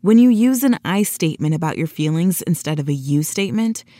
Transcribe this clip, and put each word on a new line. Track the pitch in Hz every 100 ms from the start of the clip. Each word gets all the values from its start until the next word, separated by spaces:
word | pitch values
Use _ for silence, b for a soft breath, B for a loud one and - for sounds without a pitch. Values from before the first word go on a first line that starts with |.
When | 185 226
you | 247
use | 220 247 262
an | 269 -
I | - 190
statement | 208 - 160 151 151 156
about | 160 -
your | 160
feelings | - 151 160 180 175
instead | - 165 - 156
of | 143
a |
you | 143 135 147
statement, | 151 - 196 220 226 226 -